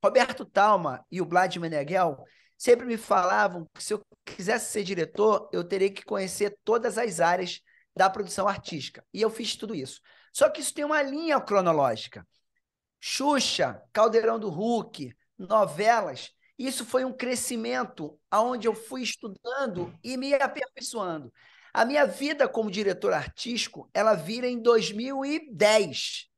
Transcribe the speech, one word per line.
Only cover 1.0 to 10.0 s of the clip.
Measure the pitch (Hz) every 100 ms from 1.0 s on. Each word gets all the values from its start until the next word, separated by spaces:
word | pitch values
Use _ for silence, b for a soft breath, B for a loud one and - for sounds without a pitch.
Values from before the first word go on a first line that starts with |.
| -
e | 175
o | 160
Vlad | 175 185 175
Meneghel | 170 151 143 185 175 139 - b b b
sempre | - 240 247
me | 226
falavam | - 202 180 208 208 175 156
que | -
se | -
eu | 214 - _
quisesse | - - 185 233 233
ser | 220
diretor, | 190 185 156 - 214 208 -
eu | 180
teria | 175 190 196
que | 196
conhecer | - 208 190 - 202 -
todas | - 233 233 220
as | 233 170
áreas | 165 180 180 - b b b -
da | 190
produção | - 196 - 196
artística. | 196 - 165 127 - _
E | 185
eu | 220
fiz | 220 226 -
tudo | 214
isso. | 202 131 -